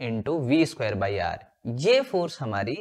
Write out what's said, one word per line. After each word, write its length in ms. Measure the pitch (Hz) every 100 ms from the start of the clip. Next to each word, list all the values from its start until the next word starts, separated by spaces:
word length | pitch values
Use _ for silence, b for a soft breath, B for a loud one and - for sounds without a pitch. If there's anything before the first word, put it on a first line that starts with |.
into 380 | 123 113 107 165
वी 260 | 123 151 156
स्क्वायर 280 | - 113
by 460 | 104 98 101 85 82
R। 40 | - _ 120
ये 340 | 120 165 254
फोर्स 400 | 262 190 170 -
हमारी 360 | 123 104 104 156